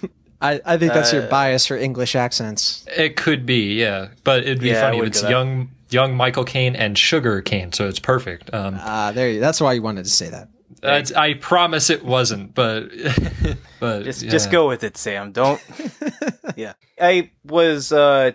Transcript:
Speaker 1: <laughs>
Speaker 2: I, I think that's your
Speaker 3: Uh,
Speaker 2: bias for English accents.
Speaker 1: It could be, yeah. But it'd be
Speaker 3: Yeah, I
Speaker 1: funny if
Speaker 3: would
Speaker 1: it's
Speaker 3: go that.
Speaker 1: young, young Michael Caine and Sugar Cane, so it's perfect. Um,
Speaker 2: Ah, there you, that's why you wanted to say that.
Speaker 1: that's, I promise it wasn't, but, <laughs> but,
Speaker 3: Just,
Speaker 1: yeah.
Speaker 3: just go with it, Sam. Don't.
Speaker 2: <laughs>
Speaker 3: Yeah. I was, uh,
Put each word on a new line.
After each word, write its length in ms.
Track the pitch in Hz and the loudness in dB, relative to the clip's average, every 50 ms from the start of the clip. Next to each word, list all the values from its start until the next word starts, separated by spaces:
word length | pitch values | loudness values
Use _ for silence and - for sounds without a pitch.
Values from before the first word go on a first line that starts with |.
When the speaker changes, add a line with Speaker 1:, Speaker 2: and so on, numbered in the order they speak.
Speaker 1:
<laughs> 400 | - - _ _ _ _ _ - | -8 -14 _ _ _ _ _ -2
Speaker 2:
I, 200 | 143 147 147 - - | 0 0 0 0 0
I 120 | 175 170 | 0 2
think 160 | 160 165 160 147 | 4 4 4 4
that's 180 | 151 - - | 4 2 4
your 120 | 156 139 120 | 2 0 0
Speaker 3:
Uh, 60 | 107 | 2
Speaker 2:
bias 360 | 131 139 135 135 131 131 - | 2 2 4 4 2 2 0
for 100 | - 139 | 0 0
English 400 | 113 131 135 120 123 123 - - | -2 -2 -4 -2 -2 -2 0 0
accents. 720 | 127 120 120 - - 113 110 107 - - - - - - - 160 | 0 0 0 -2 -4 -6 -4 -4 -4 -4 -4 -4 -6 -12 -8 -2
Speaker 1:
It 220 | 165 160 151 156 | 0 0 0 0
could 280 | - - 160 151 135 123 | 0 0 0 0 0 0
be, 280 | 127 127 117 104 101 104 113 | 0 0 0 0 0 0 0
yeah. 300 | 117 107 98 95 95 98 - _ - | 0 0 0 -4 -6 -10 -12 _ 0
But 200 | 135 131 127 120 | 2 2 2 2
it'd 160 | 135 131 127 | 0 -2 -2
be 60 | 123 120 | 0 0
Speaker 3:
Yeah, 80 | 113 | 2
I 40 | 110 | 2
Speaker 1:
funny 160 | 110 110 117 | 2 2 2
if 40 | 117 | 0
Speaker 3:
would 60 | 113 107 | -2 -2
Speaker 1:
it's 100 | 104 - | -2 -2
Speaker 3:
go 60 | 104 | 0
that. 40 | 104 | 2
Speaker 1:
young, 380 | 123 127 131 131 131 127 127 - - _ _ - | 2 2 0 0 -2 -4 -6 -6 -10 _ _ 0
young 260 | 123 127 135 135 127 | 2 2 2 2 2
Michael 300 | 123 127 127 123 135 123 | 2 0 2 2 0 -4
Caine 320 | - - 131 127 127 123 | -2 0 0 0 0 0
and 200 | - 110 104 101 | 0 -2 0 2
Sugar 440 | - - - 165 156 123 117 104 95 | 2 2 2 2 2 2 2 0 0
Cane, 320 | - - 107 98 90 87 - | -2 -2 -4 -4 -4 -6 -4
so 160 | - 104 98 | -4 -4 -4
it's 100 | 92 - | -4 -4
perfect. 540 | - - 127 120 - 95 85 87 - - 117 | 0 0 0 0 0 -6 -12 -12 -12 -8 -6
Um, 240 | 104 98 98 95 92 | -6 -6 -6 -6 -8
Speaker 2:
Ah, 320 | 80 110 107 107 104 104 104 | -8 -6 -4 -2 -2 -2 0
there 160 | 123 127 120 | 0 0 0
you, 120 | 110 107 | 0 2
that's 180 | 123 151 - - | 2 0 2 2
why 140 | 151 135 127 | 2 2 2
you 80 | 117 | 0
wanted 240 | 110 110 104 95 90 | -2 -6 -6 -6 -4
to 40 | 98 | -2
say 200 | - - 87 82 | -2 -2 -2 -4
that. 180 | - - - - _ _ _ _ - - | -12 -14 -16 -20 _ _ _ _ -18 -6
Speaker 1:
that's, 300 | - 139 143 143 135 131 | -2 0 0 0 -2 0
I 220 | - 156 151 151 139 | 0 0 2 2 0
promise 560 | 139 - - 180 175 175 165 160 151 - - | -4 -2 2 4 4 4 4 2 0 2 2
it 160 | 160 - - | 0 0 0
wasn't, 500 | 123 127 127 120 113 110 101 98 - - | 0 2 2 2 0 -2 -6 -8 -6 -2
but, 320 | 131 120 113 110 110 - - - - 151 147 127 - - - - | 0 0 0 0 -4 -8 -10 -12 -6 -4 0 0 0 0 -2 -4
<laughs> 440 | - - 156 131 - - - - - | -4 -4 -4 -4 -6 -12 -18 -10 -6
but, 220 | 123 117 110 101 104 | -4 -4 -4 -4 -6
Speaker 3:
Just, 180 | 131 123 - 117 | -8 -10 -8 -4
Speaker 1:
yeah. 60 | 113 | -2
Speaker 3:
just 180 | 156 165 180 196 | 0 0 0 2
go 180 | 175 170 156 139 | 4 4 4 4
with 140 | 123 - 110 | 2 -2 -6
it, 100 | 101 - | -8 -8
Sam. 340 | - - 110 101 101 101 101 | -8 -8 -6 -6 -6 -8 -6
Don't. 300 | 95 120 131 135 147 - - | -2 2 2 2 2 0 -6
Speaker 2:
<laughs> 60 | - - - 320 - - - 302 294 - - 302 269 - _ - 277 - | -18 -16 -12 -12 -12 -10 -8 -8 -8 -6 -6 -8 -8 -8 _ -12 -12 -10
Speaker 3:
Yeah. 180 | - 110 - - _ _ _ _ - | -10 -12 -12 -14 _ _ _ _ 0
I 320 | 175 175 190 180 - - _ _ _ | 2 4 4 2 0 -4 _ _ _
was, 480 | 139 156 170 165 160 151 143 135 - 156 | -2 2 2 4 4 2 -2 -2 2 4
uh, 380 | 147 147 143 139 135 131 127 | 6 6 6 6 6 4 2